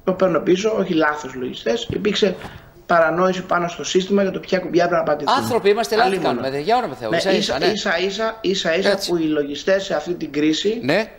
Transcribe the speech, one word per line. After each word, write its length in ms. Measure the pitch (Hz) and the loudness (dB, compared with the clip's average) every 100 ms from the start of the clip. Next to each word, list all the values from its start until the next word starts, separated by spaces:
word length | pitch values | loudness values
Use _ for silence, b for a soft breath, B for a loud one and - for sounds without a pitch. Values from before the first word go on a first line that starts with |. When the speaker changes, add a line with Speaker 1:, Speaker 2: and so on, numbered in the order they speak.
Speaker 1:
το 100 | - | -4
παίρνω 260 | 185 190 151 | 0 2 2
πίσω, 360 | 113 185 214 214 | 2 2 2 0
όχι 140 | 180 | 0
λάθος 400 | 160 151 151 131 | 2 2 0 -8
λογιστές, 540 | 131 123 - 226 - - | -8 -8 -6 -4 -4 -4
υπήρξε 440 | - 208 202 196 180 B B B - - | -2 -2 2 0 0 B B B -20 0
παρανόηση 560 | 170 160 165 185 185 | 4 4 2 0 0
πάνω 240 | 180 175 170 | -2 -2 -2
στο 160 | - | -6
σύστημα 380 | 143 185 185 202 | -2 0 2 2
για 100 | 190 | 2
το 80 | 185 | -2
ποια 200 | - 185 | -2 -2
κουμπιά 280 | 156 160 165 | 0 0 2
πρέπει 120 | 170 160 | 2 0
να 60 | |
πατηθούν. 240 | 147 139 254 | 0 2 0
Speaker 2:
Άνθρωποι 340 | 226 233 190 | 2 2 4
είμαστε, 260 | 208 220 214 | 2 2 2
λάθη 120 | 190 | 2
Speaker 1:
Αλίμονο. 180 | 190 156 | 2 0
Speaker 2:
κάνουμε, 200 | 120 131 | -2 -2
δε, 100 | 139 | -4
για 180 | 156 247 | 0 0
όνομα 180 | 214 131 | 0 -4
Θεού, 140 | 113 | -2
Speaker 1:
Ναι, 80 | - | 0
Speaker 2:
ίσα 140 | 190 | 2
ίσα, 60 | 196 | 2
Speaker 1:
ίσα, 220 | 208 131 | 0 0
Speaker 2:
ναι. 60 | 180 | 0
Speaker 1:
ίσα, 320 | 208 208 170 | 0 0 0
ίσα, 380 | 190 196 220 220 | -2 -2 -4 -2
ίσα, 340 | 175 190 175 165 | -2 -2 0 0
ίσα 140 | 196 | 2
Speaker 2:
Έτσι. 200 | 196 - | 0 0
Speaker 1:
που 60 | 175 | -2
οι 60 | |
λογιστές 600 | 156 151 143 143 - 196 | 0 0 -2 -4 0 0
σε 120 | 190 156 | 0 -4
αυτή 180 | 170 | -4
την 180 | 170 156 | -6 -4
κρίση 480 | 147 156 156 202 233 | 0 2 2 0 -2
Speaker 2:
Ναι. 280 | 127 180 220 | 0 0 -2